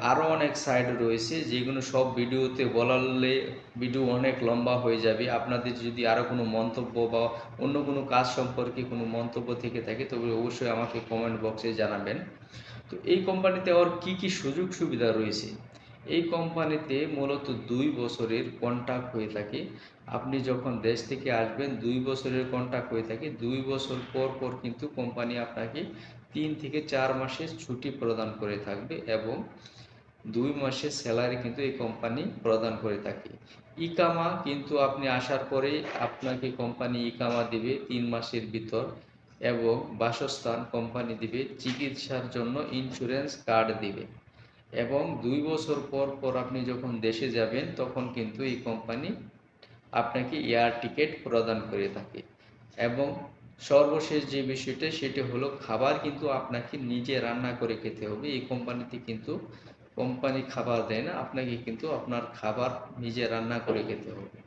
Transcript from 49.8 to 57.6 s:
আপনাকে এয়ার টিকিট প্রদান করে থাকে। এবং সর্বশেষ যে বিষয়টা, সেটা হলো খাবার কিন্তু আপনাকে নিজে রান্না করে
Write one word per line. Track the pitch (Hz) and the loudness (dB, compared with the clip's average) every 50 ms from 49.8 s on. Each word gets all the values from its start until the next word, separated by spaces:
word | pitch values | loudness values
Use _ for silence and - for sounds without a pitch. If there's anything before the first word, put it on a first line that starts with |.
| - - | -12 -2
আপনাকে | - 113 120 - - 131 123 123 160 151 | 0 2 2 2 0 -2 -2 -2 -2 -2
এয়ার | 127 117 117 117 117 117 113 - | 2 4 6 6 6 6 4 0
টিকিট | - 117 - - 151 151 - - - | -4 -2 0 2 2 2 0 -4 -2
প্রদান | 123 117 113 113 113 110 107 104 - | 2 2 4 4 4 0 -2 -2 -2
করে | 104 101 98 98 | -2 0 0 -2
থাকে। | - 101 98 - - 98 - - - _ - - - - - - - 110 | -2 -6 -10 -10 -12 -12 -14 -14 -18 _ -20 -20 -20 -20 -20 -12 -4 0
এবং | 113 120 123 131 139 143 143 139 - - - - - - - - | 0 0 2 0 0 0 -2 -4 -8 -10 -14 -18 -20 -20 -20 -12
সর্বশেষ | - - 143 143 147 147 151 160 156 - 156 151 139 135 | 2 8 8 8 10 8 6 2 2 2 0 0 0 0
যে | 135 139 131 | -2 -2 0
বিষয়টা, | 127 131 127 - 139 127 - 160 160 | -2 -2 -2 -2 -4 -2 -2 -2 -2
সেটা | 160 - 143 131 - 143 123 120 | -2 -2 -2 -2 0 -2 -2 0
হলো | 120 120 135 143 - - | 0 -2 -2 -2 -4 -6
খাবার | - - 110 110 127 139 151 151 - | -4 -2 0 4 4 4 4 2 0
কিন্তু | 151 139 - - 113 | -4 -4 -2 -2 0
আপনাকে | 113 127 - - 120 120 120 - - 143 | 0 0 -2 -2 -4 -4 -4 -6 -6 -6
নিজে | 131 120 120 123 123 139 135 127 | -4 -2 -2 -2 -2 0 0 0
রান্না | 117 117 120 123 127 123 120 | 0 0 0 -2 -2 -2 -2
করে | - | -2